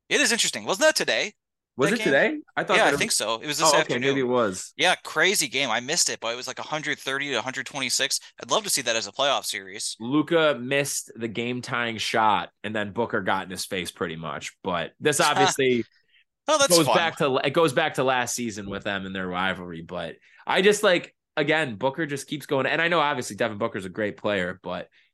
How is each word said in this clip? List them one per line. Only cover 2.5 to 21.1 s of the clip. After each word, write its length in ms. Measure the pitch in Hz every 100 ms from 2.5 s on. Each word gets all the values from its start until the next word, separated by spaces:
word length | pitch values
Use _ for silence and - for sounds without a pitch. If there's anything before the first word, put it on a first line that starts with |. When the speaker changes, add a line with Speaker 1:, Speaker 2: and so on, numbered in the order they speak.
| -
Speaker 2:
I 80 |
thought 140 | 170 190
Speaker 1:
Yeah, 60 |
Speaker 2:
that 20 | 175
Speaker 1:
I 40 |
Speaker 2:
it 20 |
was 60 | 143
Speaker 1:
think 120 | 214
so. 240 | - 110 113
It 60 | 151
was 100 | 143
this 100 | 165
Speaker 2:
Oh, 40 |
okay, 80 | 147
Speaker 1:
afternoon. 220 | 156 123
Speaker 2:
maybe 180 | 135 139
it 20 |
was. 480 | 123 123 107 90 - -
Speaker 1:
Yeah, 180 | 175 -
crazy 460 | - 156 175 202 139
game. 200 | 131 135
I 120 | 113
missed 280 | 123 170 -
it, 120 | 110
but 100 | 113
it 40 | 123
was, 100 | 127
like, 120 | 120
a 40 |
hundred 360 | 110 156 147 135
thirty 320 | 135 135 143
to 40 | 120
a 20 |
hundred 240 | 123 139 123
twenty-six. 560 | 143 127 - 135 - - -
I'd 100 | 147
love 120 | 170
to 60 | 202
see 120 | -
that 120 | 120 113
as 120 | 101
a 40 |
playoff 320 | 113 139 113
series. 540 | - 104 98 104 - -
Speaker 2:
Luka 580 | 117 151 147 165 151 123
missed 540 | 123 139 143 - - 113
the 120 | 117
game-tying 680 | 107 120 123 120 120 117 107
shot, 520 | - 117 110 95 85 _
and 100 | 104
then 200 | 107 104
Booker 260 | 95 113 110
got 220 | 95 95
in 80 | 90
his 140 | 92 -
face 260 | 95 85
pretty 240 | - 90 82
much. 400 | 80 71 - -
But 280 | 95 87 80 -
this 180 | 143 147
Speaker 1:
<laughs> 100 | 156
Speaker 2:
obviously 540 | 151 185 151 131 120 - _ _ _ _ _ -
Speaker 1:
Oh, 100 | 302
that's 180 | 277 170
Speaker 2:
goes 100 | 139
Speaker 1:
fun. 100 | 175
Speaker 2:
back 220 | 165 -
to, 200 | 147 131
it 160 | 143
goes 200 | 156 160
back 220 | 165 151 151
to 80 |
last 320 | 131 127 117 -
season 340 | 120 101 98
with 140 | 98
them 220 | 104 98 95
and 100 | 95
their 120 | 92
rivalry. 540 | 90 95 90 87 82
But 340 | 82 87 85 - _ - -
I 160 | 170
just, 220 | 196 202
like, 320 | 208 175 -